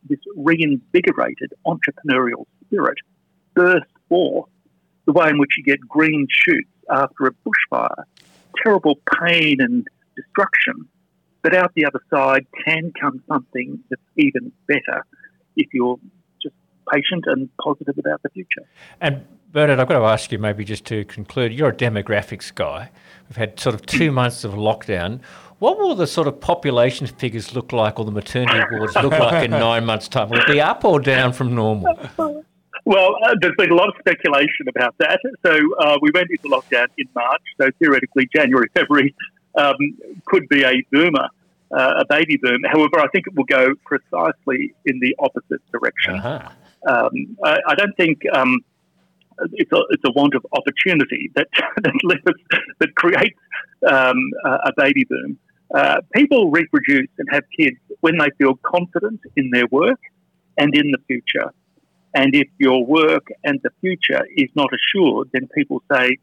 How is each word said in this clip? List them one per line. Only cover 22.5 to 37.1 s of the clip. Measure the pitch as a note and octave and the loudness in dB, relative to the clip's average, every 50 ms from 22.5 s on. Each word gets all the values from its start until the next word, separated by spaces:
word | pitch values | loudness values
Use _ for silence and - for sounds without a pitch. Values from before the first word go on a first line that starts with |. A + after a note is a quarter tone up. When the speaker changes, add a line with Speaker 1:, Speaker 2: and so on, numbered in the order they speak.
| - | -6
Speaker 2:
guy. | - F2+ D2+ C#2+ - A2 - _ _ _ _ - - _ _ | -6 -6 -6 -6 -10 -14 -16 _ _ _ _ -20 -20 _ _
We've | A#2 A2+ | -8 -8
had | A2+ G#2 - - | -8 -8 -6 -6
sort | - C3 A#2 | -4 -4 -4
of | G#2 - | -4 -8
two | - - C3+ E3 D#3 | -6 -2 0 0 0
months | C#3 B2+ B2 A#2+ A#2+ - - | 0 0 0 0 -2 -6 -10
of | G#2+ G2 | -10 -8
lockdown. | G#2 G#2+ G#2+ A2 - - - G#2 F2+ E2+ F#2 A2+ C3 - - - - - - - _ | -2 -2 -2 -2 -2 -4 -6 -6 -4 -4 -6 -8 -10 -14 -20 -20 -20 -20 -20 -12 _
What | G3+ C4 F#4 A4 | 0 0 0 0
will | G#4 F#4 D#4 | -2 -2 0
the | F#3+ E3+ - | -2 -2 -2
sort | - - D#3+ C#3+ | 0 -2 -2 -2
of | - - | -4 -6
population | - - E3+ E3+ - C#3+ C3 A#2+ A#2+ C3 B2+ - C#3 A#2+ | -4 -4 -4 -2 -2 -2 2 2 2 2 0 -4 -10 -10
figures | - - - B2 G#2 A#2 - - - | -10 -8 -8 -8 -8 -8 -12 -8 -8
look | C3 A#2 - | -10 -8 -4
like | - A#2+ A2 G#2+ G#2+ - | -2 0 0 -2 -2 -4
or | A2 | -8
the | G#2+ | -6
maternity | G#2 G#2 G2+ - - B2+ B2+ A#2+ - A2+ A2 - | -6 -8 -8 -6 -6 -4 -2 0 0 0 0 -2
wards | A#2 G#2+ G#2+ G#2+ - | -4 -6 -6 -2 -2
look | G#3 C3+ C#3 - | 0 0 2 2
like | - A#2+ A#2 B2 C3 B2 | 2 2 2 2 2 0
in | A#2 | 0
<laughs> | |
nine | A2+ A#2 A#2 A2+ A#2 A#2 A2+ | 0 0 2 2 2 0 0
months' | A2+ A2 G#2+ - - | -2 -4 -4 -6 -4
time? | - C3+ G#2+ G#2 | -4 -4 -2 0
Will | A#2 A#2+ | 0 0
it | A#2 - | 2 2
be | D3 D3 | 2 2
up | D3 E3+ A#3 - - | 2 2 0 0 2
or | A3 F3 C#3+ | 2 2 4
down | A#2+ C#3 C3 B2+ C3 B2 | 2 2 2 2 2 0
from | B2 - C3+ A#2+ B2 | 0 -2 -4 -2 0
normal? | A#2+ A2 A2 A2 G#2+ F#2 - E4 - D4 - - - E4 D4+ D4 D4+ D#4 _ _ _ _ _ - - _ | 0 0 0 0 0 0 -2 -2 -2 -6 -12 -6 -4 -4 -4 -4 -10 -14 _ _ _ _ _ -18 -8 _
Speaker 1:
Well, | - - F#3+ F#3 F#3 G#3+ - A3 | 2 4 4 4 4 2 2 2
uh, | A3+ B3 F#3+ | 0 2 2
there's | E3 F3+ - - | 0 0 2 2
been | G3 E3 | 2 4
a | E3+ | 4
lot | E3+ F#3 G#3+ | 4 4 2
of | F#3+ - | -2 -2
speculation | - F#3 E3+ - - E3+ D3 C#3 D3 D3+ - - D3 B2+ | 0 -2 0 0 0 0 2 2 2 2 -2 -4 -6 -6
about | A#2+ B2 B2 A#2+ - _ | -2 -2 -2 -2 0 _
that. | E3 D3+ F3 F#3+ - B3+ B3+ - - | 0 0 0 0 -2 -6 -10 0 2
So, | F3+ D#3+ D#3 D3+ D#3 F#3+ F#3+ | 2 4 4 4 2 2 2
uh, | D#3+ D3 D3 C#3 | 4 4 4 4
we | D3 D3+ D3+ | 2 2 2
went | F3+ F3+ F3 | 2 0 0
into | F3 D#3 - D3 C3+ | -4 -8 -2 0 -2
lockdown | C3 - - C3+ A#2+ B2 B2 _ - | -2 0 0 0 0 0 0 _ -8
in | C3 B2+ | -10 -8